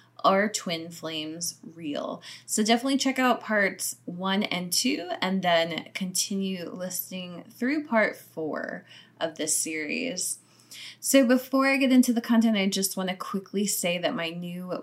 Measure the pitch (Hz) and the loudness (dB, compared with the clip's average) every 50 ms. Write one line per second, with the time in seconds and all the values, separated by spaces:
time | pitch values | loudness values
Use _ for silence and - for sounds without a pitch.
0 | _ _ _ - - 185 190 196 214 214 214 - - 185 165 160 165 170 170 - | _ _ _ 2 4 6 6 6 4 2 0 -4 -4 -4 -4 -4 -6 -10 -12 -10
1 | 160 160 160 156 156 156 160 170 170 - - - - 160 160 165 165 147 143 - | -8 -6 -6 -6 -6 -6 -8 -6 -8 -8 -8 -10 -18 -18 -14 -10 -8 -6 -4 -4
2 | - - - - - - - - - - - 214 220 214 240 240 262 269 277 269 | -4 -6 -8 -10 -12 -16 -18 -18 -10 -4 0 0 4 4 2 2 2 0 0 2
3 | - 269 254 262 254 247 233 233 - - 214 208 196 185 - - - - - _ | 2 0 2 2 2 2 2 2 0 0 2 2 2 2 0 -4 -8 -8 -8 _
4 | _ - 175 175 190 190 190 202 - - - 180 180 175 - - - 254 - - | _ -12 -8 -4 -2 0 2 0 0 0 -2 -6 -4 -2 -2 0 0 0 0 -2
5 | - 359 - - - 190 190 190 180 175 170 165 165 170 160 - - - - - | -4 -8 -6 -4 -2 0 0 2 4 4 4 4 4 2 -2 -6 -8 -8 -8 -6
6 | 190 180 180 - - - 196 196 196 190 190 175 170 - - 180 180 185 180 - | -6 -4 -2 -2 -2 -2 -2 -2 -2 -2 -4 -6 -6 -10 -8 -8 -8 -8 -8 -8
7 | - - 185 185 180 175 175 165 - - - - 240 262 302 320 294 - 233 220 | -10 -8 -10 -10 -10 -10 -12 -14 -16 -18 -8 -4 -2 0 0 0 0 2 4 4
8 | 208 - - - - - - 160 160 147 - 78 - - - 190 - - - - | 4 4 0 -4 -16 -14 -8 -6 -4 -4 -4 -4 -6 -6 -8 -10 -12 -18 -20 -20
9 | - _ _ - 170 165 160 - 151 160 - - - 160 156 156 151 147 160 - | -20 _ _ -6 -6 -6 -4 -4 -2 0 0 0 0 -2 -4 -6 -4 -4 -4 -4
10 | - 170 185 180 - - - - _ _ _ _ - _ - - - - - _ | -4 -4 -4 -4 -4 -6 -6 -8 _ _ _ _ -20 _ -18 -16 -16 -16 -16 _
11 | - - - 269 262 226 262 254 - - 269 269 269 269 269 262 277 254 262 254 | -2 4 6 6 8 8 4 2 2 0 0 2 4 4 4 2 4 6 6 6
12 | 247 247 226 233 - - 233 226 226 226 214 196 190 196 190 196 190 - - 190 | 6 6 2 0 2 4 4 6 6 6 4 4 2 2 0 0 -2 -2 -2 -2
13 | 185 180 190 185 - - - 196 196 - - 196 208 196 - - - 175 175 175 | -4 -4 -4 -6 -8 -6 -6 -6 -6 -4 -2 -2 -2 0 -2 -2 0 -2 -2 0
14 | 175 151 - 165 165 165 170 175 175 175 175 180 180 180 170 - | 0 -2 -2 -2 -4 -4 -6 -6 -8 -8 -8 -8 -8 -8 -8 -8